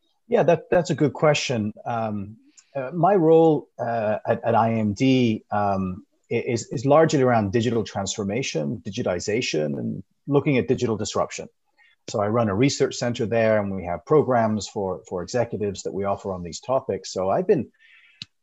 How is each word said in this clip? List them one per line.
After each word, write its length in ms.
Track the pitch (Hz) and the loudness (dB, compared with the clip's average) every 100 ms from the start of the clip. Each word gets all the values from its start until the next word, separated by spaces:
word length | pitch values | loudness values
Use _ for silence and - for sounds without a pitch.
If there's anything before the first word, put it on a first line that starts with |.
| _ _ - | _ _ -2
Yeah, 160 | 226 | 2
that, 260 | 160 160 - | 4 2 2
that's 200 | 180 165 | 0 0
a 60 | 135 | 0
good 180 | 147 | 0
question. 600 | - 156 143 - 120 104 - - | 2 2 2 0 -2 -4 -6 -6
Um, 500 | 117 110 104 101 110 _ _ _ 139 | -4 -4 -6 -8 -14 _ _ _ -10
uh, 160 | 127 | -6
my 220 | 170 170 202 | 0 4 6
role, 540 | 160 165 165 147 - - | 6 8 8 4 -2 -8
uh, 380 | 120 117 107 104 - | -4 -2 0 0 0
at, 160 | 110 | 0
at 100 | 117 | 2
I 200 | 113 113 | 2 2
M 200 | 113 107 | 2 -2
D, 520 | 101 131 131 120 110 - | 0 2 4 2 0 -4
um, 560 | 104 101 95 95 92 - _ - | -2 0 -2 -4 -8 -14 _ -6
i-, 140 | 117 - | -4 -2
is, 220 | 117 - | -4 -6
is 120 | 139 135 | -4 4
largely 360 | 147 160 151 | 4 6 4
around 320 | 127 117 101 | 4 4 2
digital 320 | 117 117 113 101 | 0 0 -2 -4
transformation, 1000 | 104 98 - 98 110 135 160 147 107 - | -6 -6 -6 -4 -4 -4 -4 -4 -6 -8
digitization, 960 | 101 110 90 95 107 123 156 151 143 | -6 -4 -4 -2 -4 -2 -2 -4 -4
and 240 | 117 101 - _ - | -6 -8 -12 _ -2
looking 300 | 143 151 131 | 0 2 2
at 100 | - | 2
digital 300 | 123 117 107 | 0 0 -2
disruption. 500 | 104 - - - - _ _ _ _ _ - | -4 -4 -4 -6 -14 _ _ _ _ _ -8
So 100 | 113 | -4
I 80 | 104 | 0
run 220 | 117 113 | 0 0
a 60 | 95 | 2
research 400 | 139 - 139 - | 2 2 -2 -2
center 300 | 123 120 110 | -4 -4 -2
there, 360 | 113 110 107 | 2 2 2
and 120 | 101 | 0
we 120 | 95 87 | -6 -6
have 200 | 87 - | -6 2
programs 600 | 151 117 123 113 107 - | 2 4 2 2 -2 -6
for, 340 | 110 95 90 - | -6 -4 -6 -8
for 160 | 92 | -8
executives 600 | 87 123 113 107 104 98 | -4 -4 -4 -4 -6 -6
that 100 | - | -8
we 100 | 92 | -6
offer 300 | 98 98 101 | -4 -4 -6
on 100 | 92 | -8
these 160 | 87 80 | -10 -10
topics. 540 | - 131 - 95 - | -4 -4 -2 -6 -8
So 160 | 98 92 | -4 -2
I've 180 | 123 190 | 0 2
been 240 | 185 - _ _ _ _ _ - _ | 0 -2 _ _ _ _ _ -20 _